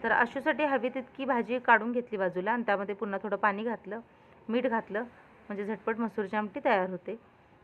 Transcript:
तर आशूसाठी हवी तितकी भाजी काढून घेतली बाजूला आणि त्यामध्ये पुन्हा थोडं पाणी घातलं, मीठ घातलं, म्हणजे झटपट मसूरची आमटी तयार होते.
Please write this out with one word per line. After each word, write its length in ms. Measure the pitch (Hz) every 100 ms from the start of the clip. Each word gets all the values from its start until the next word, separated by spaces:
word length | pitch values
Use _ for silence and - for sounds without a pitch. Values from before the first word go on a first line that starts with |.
तर 80 | 226
आशूसाठी 540 | - 233 277 269 254
हवी 240 | 302 269 247
तितकी 360 | 262 240 -
भाजी 340 | 269 247 208 254
काढून 340 | 247 226 226
घेतली 260 | 247 233 208
बाजूला 340 | 185 175 190
आणि 100 | 240
त्यामध्ये 320 | 220 196 196
पुन्हा 240 | 202 214 196
थोडं 140 | 214 196
पाणी 260 | 208 196
घातलं, 380 | 226 214 190 214 - - - - -
मीठ 180 | 240 254
घातलं, 340 | 226 220 196 240 - - - -
म्हणजे 160 | 202
झटपट 340 | 208 214 - 220
मसूरची 380 | 226 - 196 214
आमटी 240 | 214 285
तयार 260 | 269 202 185
होते. 460 | 180 - 226 - _ - -